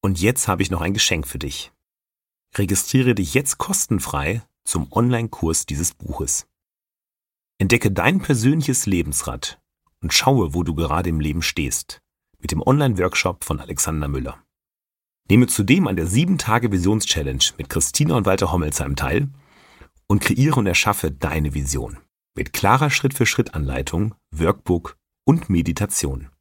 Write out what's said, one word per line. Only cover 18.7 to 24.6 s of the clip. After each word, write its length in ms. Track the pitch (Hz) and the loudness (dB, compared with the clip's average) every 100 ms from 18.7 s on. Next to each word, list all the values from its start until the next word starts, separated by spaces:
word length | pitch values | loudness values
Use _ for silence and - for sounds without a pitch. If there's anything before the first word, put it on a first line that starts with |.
| 73 69 69 | -4 -4 -2
teil 340 | 67 78 143 - _ _ _ _ - _ _ | 0 0 -2 -6 _ _ _ _ -20 _ _
und 120 | 101 | 0
kreiere 380 | - 104 143 131 | 2 2 2 2
und 80 | 101 | 2
erschaffe 460 | 87 - 101 82 | 2 0 0 -2
deine 420 | 69 80 80 73 | -4 -4 0 -2
Vision 440 | 71 69 69 55 - _ _ _ | -2 -4 -4 -6 -12 _ _ _
mit 180 | - - | -10 -8
klarer 380 | - 101 127 147 | 0 2 4 2
Schritt-für-Schritt-Anleitung, 1300 | - 135 - 113 - 117 80 69 65 67 82 104 - _ | 0 -2 0 0 0 -2 -2 -4 -4 -4 -2 -2 -4 _
Workbook 680 | 76 82 - | -2 0 0